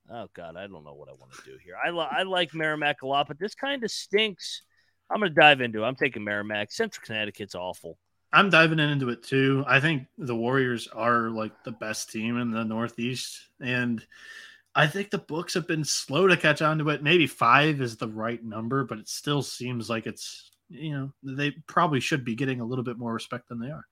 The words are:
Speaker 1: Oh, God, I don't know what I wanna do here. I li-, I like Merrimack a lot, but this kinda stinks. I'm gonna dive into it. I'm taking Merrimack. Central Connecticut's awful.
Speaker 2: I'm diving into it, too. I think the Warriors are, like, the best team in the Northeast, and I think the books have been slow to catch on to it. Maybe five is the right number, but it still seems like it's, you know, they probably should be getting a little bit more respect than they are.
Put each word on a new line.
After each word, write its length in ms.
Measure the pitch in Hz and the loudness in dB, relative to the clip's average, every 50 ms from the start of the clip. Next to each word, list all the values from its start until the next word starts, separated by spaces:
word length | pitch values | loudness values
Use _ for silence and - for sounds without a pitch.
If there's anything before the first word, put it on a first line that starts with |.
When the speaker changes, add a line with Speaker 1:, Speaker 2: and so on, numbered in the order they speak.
| _ - | _ -16
Speaker 1:
Oh, 160 | 113 117 104 92 _ | -14 -14 -14 -14 _
God, 200 | 92 85 82 82 | -16 -16 -14 -14
I 120 | 87 98 | -14 -16
don't 160 | 101 95 80 73 | -14 -16 -18 -20
know 100 | 73 71 | -20 -20
what 160 | 71 73 67 | -20 -20 -20
I 40 | 69 | -20
wanna 200 | 65 64 64 65 - - | _ -20 _ -20 -20 -20
do 120 | 65 65 65 87 | -20 -20 -20 _
here. 120 | 87 90 104 131 | -18 -8 -6 -4
I 60 | 160 | -4
li-, 180 | 175 170 160 139 | -2 -4 -4 -2
I 120 | 143 165 185 | -2 -2 -2
like 300 | 190 190 180 175 151 - | 0 0 -2 -2 -2 -2
Merrimack 480 | 160 160 156 156 151 151 147 143 - | -4 -2 -2 -2 0 0 -2 -2 -2
a 60 | 131 | -4
lot, 200 | 135 135 143 147 | 0 0 0 0
but 100 | - 147 147 | -2 -4 _
this 160 | 180 214 - | -8 -10 -8
kinda 320 | - - 277 277 269 233 202 | -6 -6 -6 -4 -4 -4 -6
stinks. 720 | - - - _ - 214 220 214 180 _ - - - - _ _ _ _ _ _ _ _ _ _ | -6 -8 -6 _ 2 2 2 2 -2 _ -12 -14 -14 -14 _ _ _ _ _ _ _ _ _ _
I'm 100 | 180 208 | -2 0
gonna 100 | 214 180 147 | 0 2 6
dive 280 | 165 156 151 147 131 | 10 10 10 10 8
into 220 | 127 117 110 107 107 | 2 -2 -2 0 -2
it. 40 | |
I'm 80 | 123 135 | -2 0
taking 280 | - 147 135 120 113 104 | 0 -2 -2 -2 -4 -4
Merrimack. 480 | 104 104 104 104 107 107 104 104 - | -4 -4 -4 -4 -4 -4 -4 -4 -6
Central 320 | - - 226 208 - - - | -4 -4 -4 -4 -4 -14 -12
Connecticut's 500 | - 113 110 107 104 - - 107 95 - | -8 -6 -4 -4 -6 -6 -10 -12 -10 -8
awful. 420 | 90 90 92 87 - - 82 82 _ _ _ _ _ _ _ | -8 -8 -8 -10 -12 -16 -18 -18 _ _ _ _ _ _ _
Speaker 2:
I'm 200 | - 156 202 196 | 4 6 6 8
diving 260 | 170 160 165 160 160 | 8 8 8 6 4
into 320 | 160 151 147 147 139 131 120 | 2 2 2 2 0 0 -2
it, 140 | 117 117 - | -4 -6 -6
too. 400 | - 135 135 135 135 135 135 135 | 0 2 2 4 4 2 2 2
I 120 | 123 123 135 | 4 4 4
think 260 | 135 160 160 131 135 _ _ - | 4 2 0 -2 -4 _ _ -10
the 160 | 170 123 120 | -6 -6 -4
Warriors 520 | 113 113 120 131 135 131 127 120 113 113 - | -2 0 0 2 2 2 0 -2 -4 -6 -10
are, 420 | - 113 110 120 120 117 113 113 | -8 -2 0 2 2 2 0 -2
like, 320 | 113 110 110 104 - _ _ | -4 -4 -6 -8 -10 _ _
the 80 | 131 | -14
best 400 | 117 - 110 107 107 - - - | -12 -10 -8 -8 -6 -8 -8 -8
team 260 | - 110 110 117 120 | -8 -4 -4 -2 -2
in 140 | 120 123 117 | -2 -2 -2
the 120 | 110 113 113 | -2 -2 -2
Northeast, 840 | 110 110 113 117 113 - - 120 123 131 123 - - - - - _ _ _ | -2 -2 -4 -4 -4 -4 -6 -4 -4 -4 -6 -8 -10 -12 -16 -18 _ _ _
and 460 | 143 123 127 123 123 120 117 110 - _ - - - - - - - - - - _ _ _ | -6 -2 -2 0 0 0 -2 -4 -6 _ -20 -20 -20 -20 -18 -18 -20 -20 -20 -20 _ _ _
I 100 | 139 151 | 2 2
think 240 | 156 - 196 202 202 | 2 2 -4 -4 -4
the 80 | - | -6
books 380 | 180 - - 143 160 180 - - | -6 -6 -4 -6 -6 -4 -2 -4
have 120 | 185 156 | -4 -2
been 160 | - 165 156 151 | -2 -2 -2 -2
slow 440 | - - - - - 135 156 190 | -2 -4 -4 -4 -2 2 4 6
to 100 | 190 175 | 6 6
catch 240 | 165 - 156 143 - | 6 6 2 4 4
on 160 | 160 151 156 | 2 2 2
to 120 | 156 147 151 | 2 0 0
it. 120 | 147 147 | -2 0
Maybe 240 | 147 147 175 180 151 | 2 4 6 6 4
five 560 | 127 - - 123 117 123 139 147 160 151 139 | 4 2 2 6 6 8 8 6 4 2 0
is 160 | 131 117 113 | -2 -4 -4
the 100 | - 127 | -6 -8
right 340 | 110 107 110 110 117 120 117 117 | -8 -6 -4 -4 -4 -4 -6 -8
number, 400 | 113 104 110 113 117 131 139 131 | -10 -8 -6 -4 -2 -2 -2 -2
but 140 | 117 120 107 | -2 -6 -10
it 100 | 104 - | -8 -10
still 320 | - - - 147 147 143 | -12 -6 -2 -2 0 0
seems 480 | 120 - - - 120 127 123 117 110 104 | -2 -4 -8 -8 -6 -6 -4 -6 -4 -4
like 160 | 117 113 - | -4 -4 -4
it's, 460 | 117 101 - - - - - - - _ _ _ _ | -8 -10 -10 -14 -14 -14 -18 -20 -20 _ _ _ _
you 220 | 175 - 151 156 | -16 -10 -8 -6
know, 200 | 147 139 135 139 - _ - | -6 -6 -6 -8 -12 _ -12
they 280 | 135 131 139 143 147 143 165 - | -10 -6 -4 -4 -4 -4 -8 -18
probably 340 | - - 180 170 170 147 127 | -2 0 2 2 4 2 0
should 240 | - - 165 139 120 | 0 0 -2 -2 -2
be 120 | 120 113 | -4 -4
getting 260 | 117 143 131 131 123 | -2 -2 -2 -2 -4
a 40 | 117 | -4
little 180 | 113 127 127 117 | -4 -4 -4 -4
bit 160 | 123 120 117 | -6 -6 -6
more 120 | 123 117 | -6 -6
respect 380 | 113 110 - - 123 120 _ _ | -6 -6 -6 -8 -12 -12 _ _
than 100 | 123 117 | -10 -10
they 120 | 117 135 | -10 -10
are. 140 | 156 156 - _ | -12 -14 -16 _